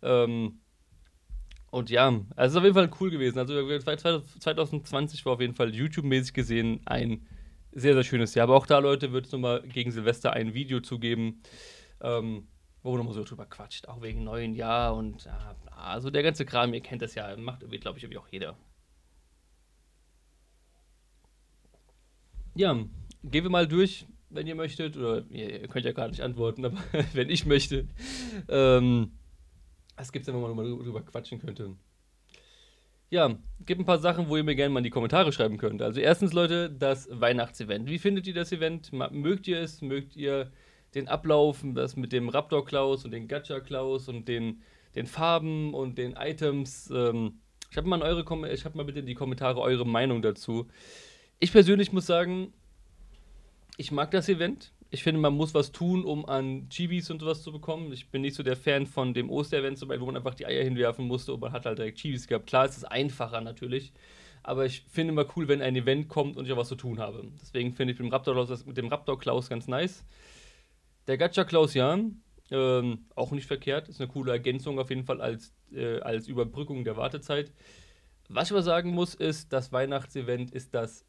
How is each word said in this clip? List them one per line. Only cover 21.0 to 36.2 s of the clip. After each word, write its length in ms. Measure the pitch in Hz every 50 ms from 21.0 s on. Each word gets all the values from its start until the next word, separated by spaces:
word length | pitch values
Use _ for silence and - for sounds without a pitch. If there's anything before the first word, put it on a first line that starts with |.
| _ _ _ _ _ _ _ _ _ _ _ _ _ _ _ _ _ _ _ _ _ _ _ _ _ _ _ - - - -
Ja, 180 | 165 196 185 147 117 110 101 - - - - - _ -
gehen 200 | 147 120 147 170
wir 80 | 185
mal 160 | 180 175 170 156
durch, 400 | 151 175 190 190 190 - - - - - _ _
wenn 160 | - 151 151 156
ihr 80 | 160
möchtet, 420 | 160 160 156 - - 165 156 151 147
oder 280 | 127 117 113 113 117 -
ihr, 320 | - - 107 107 - -
ihr 60 | - -
könnt 180 | - 131 120
ja 60 | 120
gar 160 | 117 - 120 117
nicht 140 | - -
antworten, 440 | 127 127 123 113 117 113 113 - 127
aber 120 | 123 117 196 180 - -
<laughs> 180 | 160 151 - -
wenn 160 | 135 123 143
ich 160 | 165 165 -
möchte, 420 | 151 143 139 139 - 143 139 - - - - 247 262 269 262 254 240 226 202 175 -
ähm, 640 | - 139 135 131 127 127 123 123 123 120 113 101 - - - - - - - - _ - - - - _ _ _ -
was 160 | - 131 127
gibt's 140 | - 135 113
denn, 100 | 135 131
wo 40 | 123
man 160 | 120 117 113
drüber, 280 | 113 110 120 123 120 123
drüber 180 | 120 110 107
quatschen 380 | - - - 117 113 - - 117
könnte? 360 | - - 101 - 113 98 95 92 _ _ _ _ _ _ _ _ _ _ _ - _ _ _ _ - _ _ _ _ _ _ _ _ _
Ja, 260 | - 175 160 135 110 - - - - - -
gibt 160 | - 170 175
ein 40 | 190
paar 140 | 175 180 165
Sachen, 280 | 151 175 175 165 175 156
wo 100 | 147 156
ihr 60 | 151
mir 120 | 151 147
gerne 180 | 131 143 143 139
mal 60 | 127
in 60 | 123
die 40 | 120
Kommentare 420 | 117 135 117 113 127 170 190 156
schreiben 260 | 139 - 117 110 104 107
könnt. 260 | - 110 107 104 117
Also 160 | 113 110 127
erstens, 340 | 117 139 170 175